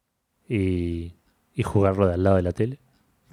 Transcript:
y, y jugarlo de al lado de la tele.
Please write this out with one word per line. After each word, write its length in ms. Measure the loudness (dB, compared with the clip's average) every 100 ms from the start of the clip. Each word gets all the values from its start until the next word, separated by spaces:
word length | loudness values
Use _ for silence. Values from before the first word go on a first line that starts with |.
| _ _ _ _ -6
y, 680 | -4 -2 -2 -4 -8 -10 -16 _ _ _ -8
y 80 |
jugarlo 440 | -2 2 2 4 2
de 80 | 2
al 80 |
lado 120 | 2 2
de 60 |
la 100 | 2
tele. 260 | -2 -4 -6 _ _ _ _ _